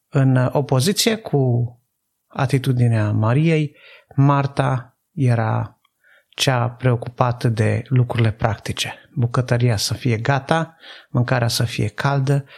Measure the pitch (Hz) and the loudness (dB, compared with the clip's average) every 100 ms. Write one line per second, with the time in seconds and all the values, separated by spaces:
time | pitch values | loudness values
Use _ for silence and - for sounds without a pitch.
0 | _ 143 135 131 127 - 131 131 143 208 | _ 0 2 4 2 -2 0 0 0 0
1 | - 220 - 143 131 120 120 - _ _ | 0 -2 -2 0 2 0 -2 -8 _ _
2 | _ _ _ - 135 135 127 123 120 113 | _ _ _ -4 -2 0 0 2 2 2
3 | 107 107 110 127 165 160 147 - - - | 0 0 2 2 2 2 -2 -8 -20 -20
4 | _ - 139 143 139 - 135 131 - _ | _ 0 2 2 0 -2 -2 -2 -6 _
5 | _ - 127 117 110 113 110 - _ _ | _ -2 0 2 0 -2 -4 -10 _ _
6 | _ _ _ - - 127 120 - 127 117 | _ _ _ -4 0 0 -2 0 0 0
7 | - - 123 120 127 110 107 107 - 127 | -2 -2 -2 0 -2 0 0 0 0 0
8 | 120 117 110 107 113 107 - - - - | 0 2 0 0 -4 -4 -8 -8 -8 -10
9 | - - 120 131 123 120 120 107 - 110 | -14 -4 -2 0 0 0 0 0 -4 -4
10 | 120 110 117 139 139 165 160 _ - - | -2 -2 -2 -2 0 -2 -2 _ -20 -20
11 | _ 127 123 127 117 - 120 - 110 - | _ -2 0 0 0 -2 -4 -2 -4 -2
12 | 143 139 135 143 - | -2 0 0 -2 -2